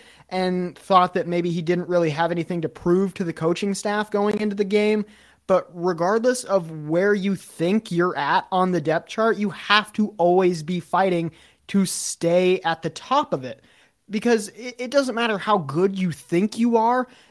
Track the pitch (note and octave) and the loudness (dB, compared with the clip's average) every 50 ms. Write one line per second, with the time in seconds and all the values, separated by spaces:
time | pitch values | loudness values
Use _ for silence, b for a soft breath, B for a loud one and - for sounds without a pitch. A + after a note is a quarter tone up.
0 | B B B B B _ F3+ F#3 F#3 F#3 F3+ F3+ F3+ F3 - - - - F#3+ F3+ | B B B B B _ -4 -2 -2 -2 -2 -2 -4 -6 -8 -10 0 4 6 6
1 | F3+ F3+ - F#3 D#3+ F3 F3 F3 E3+ F3 E3 F3+ D#3+ E3+ F3 F3 F3 E3+ F3+ F3 | 6 4 2 -2 -2 -2 -2 -2 -2 -2 -2 -2 -2 0 0 -2 0 0 0 2
2 | E3+ D#3 C#3+ D#3+ E3+ E3 F3 E3+ D#3+ - F3+ F3 D#3+ D#3+ - - - F3 F3 F#3+ | 2 2 0 0 0 0 0 -2 -4 -4 -4 -4 -4 -6 -8 -2 0 2 4 4
3 | G3 F#3+ - - F#3 E3 D#3+ - E3 E3 F3 - G#3 G3+ G3 - - G#3 G#3 G#3+ | 2 0 -2 -6 -6 -6 -4 -2 -2 0 0 0 -2 -4 -4 -2 -4 -2 -2 -2
4 | G#3 - - G3+ G3+ G#3 G#3 G#3 G#3+ G#3+ G3 G3+ G3+ F#3+ G#3 G#3 G#3 G#3+ G#3+ G#3+ | -2 -2 -2 0 0 0 0 0 -2 -2 -2 -2 -2 0 0 2 2 2 0 0
5 | G3+ b b b b b b b _ - F#3+ F3 - - E3 F3 E3+ F#3 F3 D#3+ | -2 b b b b b b b _ 0 0 0 0 -2 -6 -4 -2 -2 0 0
6 | E3+ F#3 G#3+ A#3 A3+ B3+ B3 B3 - - G3 F#3+ E3 D#3+ D#3+ D#3 D3 D3+ D#3+ F3 | 0 0 2 2 2 0 0 0 -2 0 0 0 0 -4 -8 -10 -6 -2 0 2
7 | G3 G#3 G#3 G3+ F#3 G3+ F#3+ - - - - - E3 F3+ G3+ A3 A3 - F3 E3+ | 2 2 2 2 0 -2 -2 -4 -6 -12 -6 -4 0 0 0 0 -2 -2 0 0
8 | F3 F#3 - C#3+ C#3+ C#3+ E3+ F#3 - - F#3+ F3+ F#3 F#3 F3+ E3 C#3 D#3 D3+ F3 | 0 0 0 -2 0 0 0 0 0 0 0 0 2 2 0 0 0 0 -2 -2
9 | - - - A3+ A3 A3+ G3 G3 G#3 G3 C#3+ - - - G#3 G#3+ G3+ - - - | -4 -4 -2 0 0 2 2 0 -2 -4 -4 -6 0 2 2 2 2 0 -2 -2
10 | G#3+ - - - E3+ F3 F3+ F#3 F#3+ F3+ F3+ D#3+ D3+ D#3 F3+ F3 - - - F3 | -2 -2 0 2 2 4 4 4 4 4 2 0 -4 -4 -6 -6 -4 -2 0 0
11 | G3 G3 F3+ E3+ E3 D#3+ b b b b b b _ - - G3 F#3 - - - | 2 2 0 0 -2 -4 b b b b b b _ -2 0 0 0 0 -2 -6
12 | - - - - E3+ E3 F3 F3+ F#3 F#3 F#3 F#3 - E3 E3 - - D#3+ - - | -8 -8 -6 -4 0 2 4 4 4 4 2 2 0 -2 -4 -2 -6 -8 -8 -10
13 | - - B3+ C#4+ D4 - F3+ C#3 B2+ B2 - - b b b b b b b b | -4 0 0 0 0 0 -4 -6 -6 -10 -14 -16 b b b b b b b b
14 | _ - G3+ G#3+ - A#3+ A#3 A3 G3+ G3 - G3+ A#3+ B3+ A#3+ - B3 A#3+ C#4+ C#4 | _ -8 -6 -2 0 2 2 2 0 -4 -12 -14 -14 -14 -10 -10 -6 -2 0 0
15 | C4+ B3+ G#3+ A3+ A#3 A3+ G#3+ F3+ - G#3+ G#3 G3 D3 C#3 C#3 E3 F#3+ G3+ F#3+ F#3+ | 0 0 -2 -2 -2 -2 -2 -2 0 2 2 2 0 -2 0 2 2 2 2 0
16 | F#3 F3 C#3+ - - - E3+ F3 G3+ G#3+ - A3+ A#3 A#3+ A#3 A3+ A3 A#3 B3 B3+ | -2 -2 -4 -6 -6 -2 0 0 0 0 0 0 0 2 2 2 2 2 2 0
17 | B3 b b b b b | -2 b b b b b